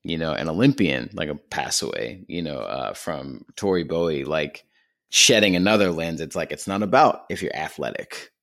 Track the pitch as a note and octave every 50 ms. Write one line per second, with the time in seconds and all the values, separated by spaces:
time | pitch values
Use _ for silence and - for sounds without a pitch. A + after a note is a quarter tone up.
0 | - - E2 E2 D#2+ D#2+ D2+ - - D#2+ D#2+ F2+ B2 C#3+ C#3 - G2+ D#2+ C2+ B1+
1 | A#1 - - F#2 E2+ D2+ D2 D2 _ - - - C2+ - - - - A#1+ G1+ G1+
2 | A1+ A#1 - F#2 - - - F2 E2+ D#2 C#2+ B1+ G#1 G1+ G#1+ C2+ B1+ G#1 - -
3 | - - D#2+ C#2 C2 C#2 B1 - - - - - - G2 F#2 F2 D#2+ D2+ E2+ E2+
4 | E2+ E2 D#2 C#2+ C#2 C#2+ D#2 D#2 D2+ D2 - - - _ _ _ _ _ _ _
5 | _ _ - - - - B2+ G#2+ G#2 G2+ F2+ F2+ F2+ G#2 A2 G#2 G2+ F2+ E2 D#2+
6 | E2 E2+ E2 D#2 E2 D#2+ - F#2 E2 - D2+ - - - G2 G2+ G#2+ F#2+ G#2+ C3+
7 | D#3 A2+ - - - - G2 F2+ F#2 - - - D#2+ - - - C#2 A#1 - -
8 | - - - - - - _ _